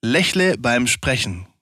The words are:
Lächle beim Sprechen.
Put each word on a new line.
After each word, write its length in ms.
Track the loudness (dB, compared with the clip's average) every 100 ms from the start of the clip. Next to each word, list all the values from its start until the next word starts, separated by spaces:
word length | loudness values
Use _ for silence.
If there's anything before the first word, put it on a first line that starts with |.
Lächle 540 | 2 2 2 2 2 2
beim 300 | 0 0 0
Sprechen. 600 | -2 -2 -2 -4 -8 -14 _